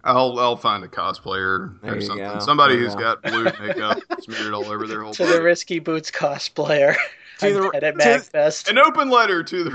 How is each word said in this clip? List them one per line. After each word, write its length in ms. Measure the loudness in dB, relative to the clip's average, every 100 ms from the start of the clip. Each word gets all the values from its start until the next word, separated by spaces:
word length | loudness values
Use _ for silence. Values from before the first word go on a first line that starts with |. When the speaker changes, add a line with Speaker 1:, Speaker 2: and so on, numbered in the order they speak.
Speaker 1:
I'll, 340 | 2 2 2 2
I'll 180 | 0 0
find 260 | -2 -2
a 40 | -6
cosplayer 880 | -6 -6 -6 -8 -4 -2 -2 -6 -12
Speaker 2:
There 100 | -8
Speaker 1:
or 40 | -6
Speaker 2:
you 40 |
Speaker 1:
something. 240 | -6 -6
Speaker 2:
go. 140 | -6 -6
Speaker 1:
Somebody 360 | 0 4 4 4
Speaker 2:
There 40 |
you 40 | 0
Speaker 1:
who's 80 |
Speaker 2:
go. 60 | -2
Speaker 1:
got 220 | -2 -2
blue 220 | -4 -2 -2 -4 -8
makeup 320 | -4 -2 -4 -6
<laughs> 100 | -12
smeared 320 | -10 -8 -6
all 100 | -6
over 220 | -6 -8 -8
their 160 | -8
whole 100 | -10
Speaker 3:
To 100 | -4 2
the 60 |
Speaker 1:
body. 120 | 4
Speaker 3:
Risky 340 | 4 0 -2 -6
Boots 300 | -4 -6 -6
cosplayer. 840 | -4 -4 -4 -8 -6 0 4 4 2 -4 -10 -20 -2
Speaker 2:
To 120 | 0
the 80 | 2
Speaker 3:
I'm 100 | 0
at 60 | 0
Speaker 2:
to 120 | -2
Speaker 3:
Magfest. 760 | 2 4 4 0 0 0 0 0
Speaker 1:
An 80 | 6
open 320 | 6 4 4
letter 320 | 4 4 0
to 220 | -2 -4
the 60 | -4